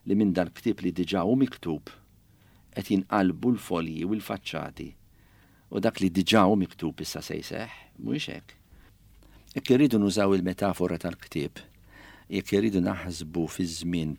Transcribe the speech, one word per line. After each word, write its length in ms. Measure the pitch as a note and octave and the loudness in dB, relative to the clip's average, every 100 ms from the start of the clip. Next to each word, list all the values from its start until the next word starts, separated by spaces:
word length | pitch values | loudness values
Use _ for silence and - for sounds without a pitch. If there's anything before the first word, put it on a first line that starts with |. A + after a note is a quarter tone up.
li 120 | - G2+ | -2 2
minn 180 | G#2 F2 | 4 2
dal-ktieb 480 | F2 - A#2+ G2+ | -2 -2 -4 -2
li 80 | F#2 | -2
diġà 320 | E2+ E2+ G2 | -2 -2 0
hu 120 | F2 B2+ | 2 2
miktub 500 | C3 - E2+ D#2 - - _ _ _ _ _ _ _ | 2 -2 -6 -6 -8 -20 _ _ _ _ _ _ _
qed 160 | - - | -10 0
jinqalbu 640 | G2 F#2+ G#2+ F#2+ E2+ A#2+ | 0 2 2 2 2 0
l-folji 500 | A2+ - F2 E2 D#2+ F2 | 0 -2 -4 -4 -4 -4
u 80 | G#2+ | -4
l-faċċati. 720 | G2 G2+ - D#2 C#2+ - D2 - - _ _ _ _ _ _ | -4 -8 -8 -8 -8 -10 -14 -14 -20 _ _ _ _ _ _
U 60 | G#2 | 0
dak 180 | A2+ - | 0 2
li 80 | F#2+ | 2
diġà 320 | F2 F2 A2 F#2+ | 2 4 6 6
hu 100 | G#2 | 4
miktub 420 | F2+ - E2 D2 | 0 -4 -6 -6
issa 200 | D#2+ D#2 | -8 -10
se 160 | - D#2 | -8 -10
jseħħ, 400 | - - A2+ - - - | -8 -10 -10 -14 -20 -12
mhuwiex 320 | A2+ C#3 D3 | -6 -4 -6
hekk. 220 | - - - _ - - _ - - - - - | -10 -16 -20 _ -20 -20 _ -20 -20 -20 -20 -12
Jekk 200 | - - | -8 4
irridu 260 | B2+ C#3+ A2+ | 6 6 4
nużaw 320 | G2+ F#2+ G2 | 4 4 4
il-metafora 640 | G2 F2 F#2 G2+ F2 F2+ E2+ | 2 0 -2 -2 0 -2 -2
tal-ktieb, 600 | F2+ E2 - E2 C#2+ - - _ - - - - - | -6 -10 -8 -6 -6 -8 -18 _ -20 -20 -20 -20 -8
jekk 280 | G2 - G2+ | -6 0 0
irridu 240 | A2 F#2+ | 2 2
naħsbu 640 | F2+ F#2+ F#2 E2+ D#2+ E2+ D#2+ | 0 -2 -8 -10 -6 -4 -4
fi 160 | - F2 | -2 -6
żmien 460 | E2 E2+ F2 D#2 | -4 -4 -2 -2